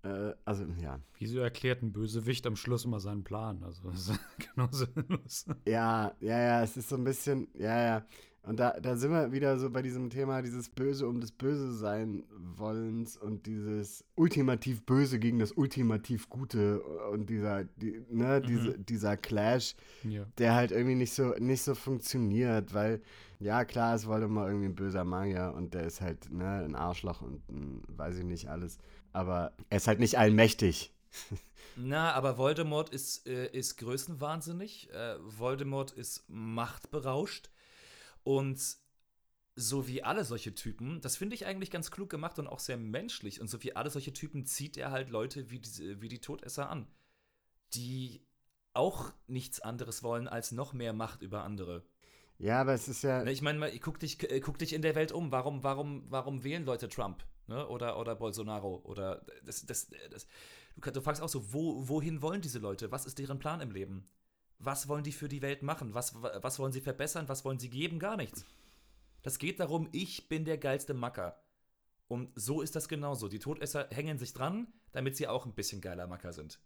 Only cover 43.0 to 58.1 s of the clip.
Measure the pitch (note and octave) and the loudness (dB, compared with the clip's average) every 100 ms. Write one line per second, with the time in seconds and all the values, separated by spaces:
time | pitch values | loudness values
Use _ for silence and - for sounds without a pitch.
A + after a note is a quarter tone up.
43 | A3+ - G#2 - A2 A2+ - - C3+ C#3+ | -6 -8 -8 -8 -8 -6 -6 -4 -4 -4
44 | C3+ C3 D#3 C#3+ - - C#3+ C#3+ C3 C3 | -6 -8 -6 -6 -4 -4 -6 -6 -4 -4
45 | C3+ A2+ B2 C#3+ A#2+ A#2+ A2+ - E2 G2+ | -2 -2 -2 -4 -10 -10 -10 -10 -8 -8
46 | A2 A#2+ - - - - C#3 - A2 _ | -10 -10 -10 -10 -8 -6 -4 -6 -10 _
47 | _ _ _ _ _ _ _ A#2+ B2 C3 | _ _ _ _ _ _ _ -8 -4 -6
48 | B2+ A2+ _ _ _ _ _ - E3 - | -6 -12 _ _ _ _ _ 2 2 2
49 | - - - B2+ C3 - A2 A#2 A#2 - | -6 -10 -8 -8 -6 -8 -8 -8 -8 -6
50 | A#2+ A#2 B2 A2+ - A#2 C3+ B2+ A#2 A2 | -2 -2 -2 -6 -4 -6 -6 -4 -4 -4
51 | A2+ - F#2 G#2 E2+ G#2 F2 F2 - _ | -6 -8 -8 -6 -6 -6 -6 -8 -10 _
52 | _ - _ _ G2+ A#2+ C3+ B2+ B2+ B2 | _ -20 _ _ 2 4 4 2 0 -2
53 | C#3 C3 A#2+ C3+ D3 D3+ D#3 A#2+ - - | 0 2 0 0 0 0 -2 -4 -6 -6
54 | D#3 - - C3 C3 C#3+ D#3 D#3 D#3 D#3 | -6 -4 -2 0 0 -4 -2 0 2 2
55 | D#3 E3+ E3 C3 C3 C#3+ C3+ C#3 D3 C#3 | 0 0 0 0 0 -2 -2 0 -4 -6
56 | - C3+ B2+ C3+ C3+ E3 C#3 A#2+ A2 - | -4 -4 -2 -4 -4 -4 -2 -2 -2 -4
57 | G#2 F2 - - - A2+ D3 A#2+ A#2+ - | -4 -6 -10 -14 -8 -6 -4 -4 -2 -2
58 | A#2 | -2